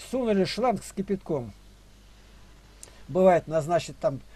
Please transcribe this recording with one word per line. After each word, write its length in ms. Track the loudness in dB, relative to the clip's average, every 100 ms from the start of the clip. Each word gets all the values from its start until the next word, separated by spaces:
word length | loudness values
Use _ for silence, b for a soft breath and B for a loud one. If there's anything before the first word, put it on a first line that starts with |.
| -6
сунули 320 | -4 0 2
шланг 400 | 0 0 0 -2
с 80 | -6
кипятком. 600 | -8 -4 -6 -4 -6 -6 -14 -20 -20 -20 -20 -20 -20 -20 -20 -20 -20 B B B B -4
Бывает, 400 | 4 6 6 2
назначит 500 | -2 0 -2 -2 -4
там 200 | -4 -4 b